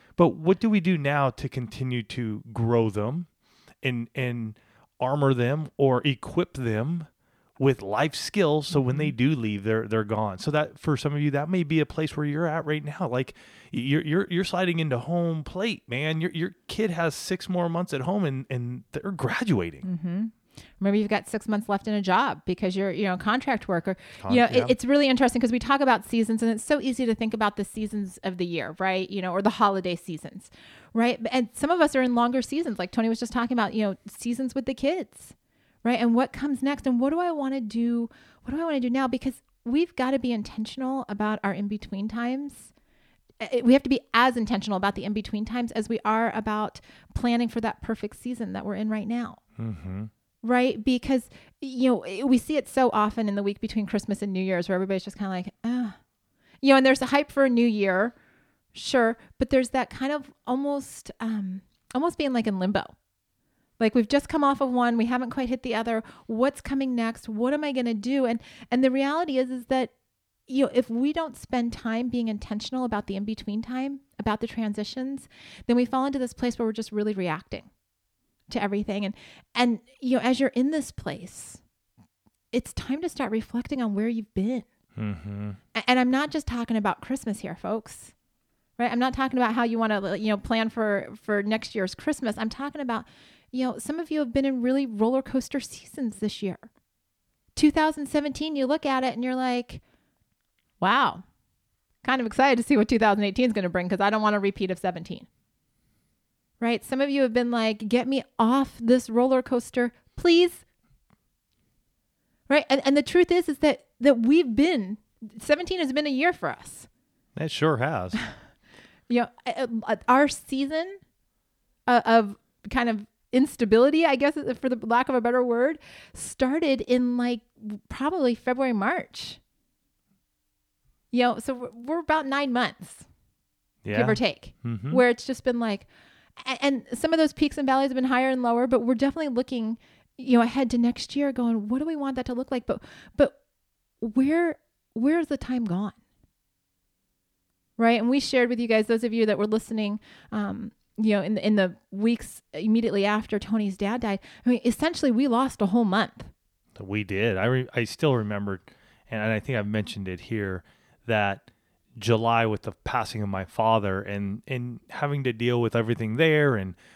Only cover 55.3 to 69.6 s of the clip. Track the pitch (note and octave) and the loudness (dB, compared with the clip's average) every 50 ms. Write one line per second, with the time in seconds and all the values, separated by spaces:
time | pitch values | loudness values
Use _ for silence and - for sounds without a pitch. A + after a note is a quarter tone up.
55.3 | F#3 F3+ F3+ - - _ - A#3 B3 B3 A#3+ G#3 - - _ _ _ _ _ _ | -6 -6 -8 -10 -12 _ -6 -4 -2 -2 -4 -4 -8 -12 _ _ _ _ _ _
56.3 | _ _ _ _ _ _ - C#4 C4+ C4+ C4 C4 C4 - C4 B3+ C#4+ C#4+ D4 - | _ _ _ _ _ _ 6 6 8 8 8 6 4 4 2 2 2 2 2 0
57.3 | - C#4 C4+ C4 A#3+ A#3 A#3+ A#3+ G#3+ G#3 G3 G3 F3+ F#3 G#3+ B3 - _ _ _ | 2 2 4 4 6 4 4 4 4 2 2 2 2 2 0 0 -2 _ _ _
58.3 | _ _ _ _ _ _ _ _ _ - - - - B3 A#3 A3+ A#3+ - - - | _ _ _ _ _ _ _ _ _ -12 -4 0 2 4 4 2 2 -2 -8 -18
59.3 | _ - B3+ - C4+ C4 B3+ - - C4 C4 - - - C4 C#4 D4 D4 - - | _ -4 0 2 4 2 2 2 0 -2 -4 -4 -6 -6 -4 -4 -4 -6 -8 -12
60.3 | - _ _ - B3+ C4+ C#4 C#4+ C#4+ C#4 C4+ - - - - - - - A3+ A3+ | -20 _ _ -4 -4 -2 -2 -2 -4 -4 -6 -10 -16 -18 -18 -18 -12 -8 -6 -4
61.3 | A3 G#3 G3 F#3 F#3 F#3+ - _ _ _ _ - - B3+ D#4 E4+ E4 - D4+ C#4 | -4 -4 -4 -6 -8 -10 -14 _ _ _ _ -6 -4 -2 -2 -2 -2 -2 -2 0
62.3 | B3+ A#3 A3 A3 G3 F#3 F3+ G3 G3+ - - - - _ _ _ _ _ _ _ | 0 0 0 0 0 0 0 0 0 -2 -4 -6 -12 _ _ _ _ _ _ _
63.3 | _ _ _ _ _ _ _ _ _ - A3+ G#3+ - B3 A3 - C#4 C#4+ - - | _ _ _ _ _ _ _ _ _ 0 0 2 4 2 4 4 2 0 2 0
64.3 | - D4+ C#4+ C#4 C#4 - C#4 B3+ B3 B3 A#3+ A#3+ A#3 A#3 A3 A#3 B3+ B3 B3+ A#3+ | 0 2 2 2 2 2 0 0 2 2 2 2 2 2 2 2 0 -2 -4 -4
65.3 | - C#4 B3+ A#3 C4 B3 - B3+ A3+ A3 A3 A#3 A3+ A3 - - - - - - | -4 -4 -2 -2 -4 -4 -4 -2 -2 -2 -2 0 -2 -2 -4 -6 -14 -16 -10 -6
66.3 | A3+ A3 B3+ C#4+ C#4 - - - C4+ C4+ C4+ C4 B3 A#3+ A3+ A3+ A3+ - - A#3 | -2 0 0 0 0 -2 -6 -6 -4 -2 -2 -2 0 -2 -2 -2 -4 -6 -10 -8
67.3 | G#3+ G#3 A#3+ B3+ D4 D4+ D4+ D4 C4 C4 A#3+ A#3+ A3+ G#3 G#3 B3 C#4 C#4 C4 A3+ | -4 -2 0 0 0 0 -2 -2 -2 -2 -2 -2 -2 -2 -2 0 0 2 2 2
68.3 | A#3+ - - - - - - - A#3+ B3+ C4 C4 B3+ C4+ C#4 C#4 D4 E4 F4 D#4+ | 0 -4 -6 -12 -20 -20 -6 -2 2 2 4 4 4 2 0 0 0 -2 -2 0
69.3 | C4 B3+ C4 B3 C4 B3+ | 0 0 0 0 -4 -8